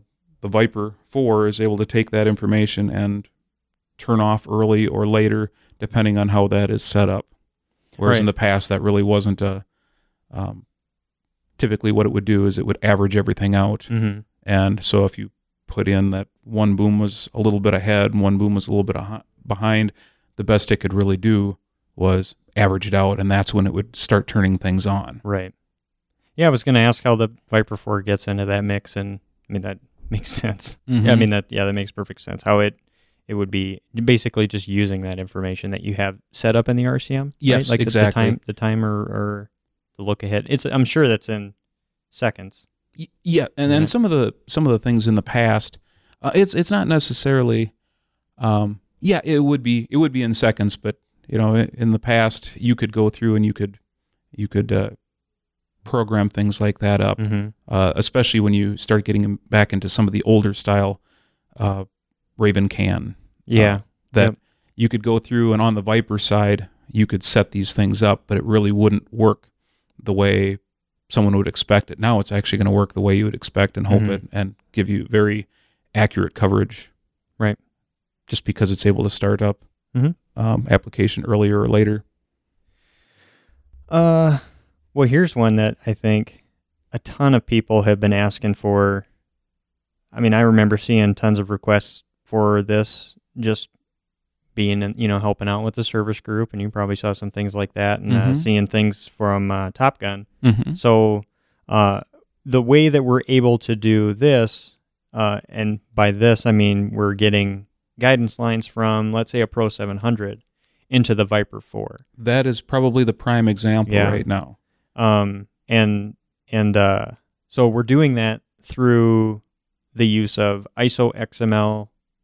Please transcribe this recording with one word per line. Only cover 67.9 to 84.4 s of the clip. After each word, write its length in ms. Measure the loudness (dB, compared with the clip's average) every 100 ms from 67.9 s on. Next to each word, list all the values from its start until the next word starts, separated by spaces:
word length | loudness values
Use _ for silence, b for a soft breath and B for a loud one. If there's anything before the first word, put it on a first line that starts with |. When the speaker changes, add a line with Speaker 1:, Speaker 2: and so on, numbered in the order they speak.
| 2
Speaker 1:
up, 200 | 2 0 -2
but 100 | -4
it 60 |
really 280 | 0 2 2
wouldn't 400 | 2 2 2 -4
work 360 | 0 2 2 _ _ _ _ _ _
the 120 | -4
way 460 | 0 2 2 0 -4 _ _ _ _ _
someone 260 | 0 2 2
would 100 | 0
expect 420 | -4 0 0 0
it. 80 | -4
Now 220 | -2 0
it's 120 | -2
actually 260 | -4 -4 -2
gonna 120 | 2
work 220 | 2 0
the 80 | -2
way 140 | 0 2
you 100 | 0
would 80 | -6
expect 400 | -8 -2 -2 -2
and 100 | 0
hope 140 | 2
Speaker 2:
Mm-hmm. 80 | 2
Speaker 1:
it 120 | -4 -6
and 240 | -6 -6 -8 _
give 160 | -4 -2
you 160 | -2 -2
very 380 | 0 0 -2 -10 _ _ _ _ 0
accurate 400 | 0 0 -4 0
coverage. 560 | 0 0 -2 -8 -20 _ _ _ _ -4
Speaker 2:
Right. 180 | -4 -4 _ _ _ _ _ _ -10
Speaker 1:
Just 160 | -8
because 260 | -6 -2 0
it's 140 | 0 0
able 180 | 0 -2
to 40 |
start 320 | -2 -2 0
up, 220 | -2 -4 _ _ _ -2
Speaker 2:
Mm-hmm. 160 | -2 -2 _ -6
Speaker 1:
um, 280 | -2 -2 0
application 560 | 0 0 -2 -2 -2 -2
earlier 340 | 0 2 2
or 60 | 2
later. 360 | 2 2 -2 -8 _ _ _ _ _ _ _ _ _ _ _ _ _ _ _ _ -20 -2
Speaker 2:
Uh, 520 | 2 4 4 4 2